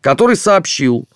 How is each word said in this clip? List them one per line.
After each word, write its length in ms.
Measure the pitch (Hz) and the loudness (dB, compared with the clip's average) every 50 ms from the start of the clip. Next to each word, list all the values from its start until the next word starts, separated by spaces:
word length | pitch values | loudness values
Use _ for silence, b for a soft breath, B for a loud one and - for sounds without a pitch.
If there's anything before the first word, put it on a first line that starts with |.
который 360 | - 135 139 - 233 240 240 | -2 -2 0 2 2 2 2
сообщил, 720 | - - 214 202 190 - - - - 139 127 120 117 127 - _ | 0 2 2 2 2 0 -2 -6 -4 -2 -2 -2 -2 -6 -10 _